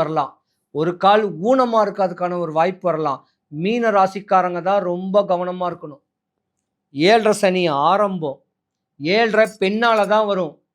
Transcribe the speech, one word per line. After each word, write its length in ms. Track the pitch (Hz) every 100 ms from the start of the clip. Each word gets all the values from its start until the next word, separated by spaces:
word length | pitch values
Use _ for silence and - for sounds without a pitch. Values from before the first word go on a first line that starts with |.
வரலாம், 320 | 156 156 135 - _ _ _ 143
ஒரு 160 | 170 175
கால் 200 | 196 214 208 156 208
ஊனமா 300 | 262 247 226 202
இருக்கிறதுக்கான 520 | 196 190 175 180 175 165
ஒரு 60 | 156
வாய்ப்பு 280 | 180 185 180
வரலாம். 320 | 156 151 131 _ _ _
மீன 400 | 151 185 240 233 202
ராசிக்காரங்க 640 | 190 196 196 185 180 175 170
தான் 120 | 202 180
ரொம்ப 340 | 175 190 202 202
கவனமா 360 | 175 180 180 180
இருக்கணும். 320 | 170 156 135 _ _ _ _ _ _ _ _ _ 139
ஏழரை 380 | 170 226 214 208
சனி 200 | 196 185 170 139 151
ஆரம்பம், 480 | 196 202 180 151 135 _ _ _ _ _ -
ஏழரை 440 | 147 208 233 214 220 -
பெண்ணால 380 | 190 214 233 220 190
தான் 160 | 214 208
வரும், 240 | 190 160 - _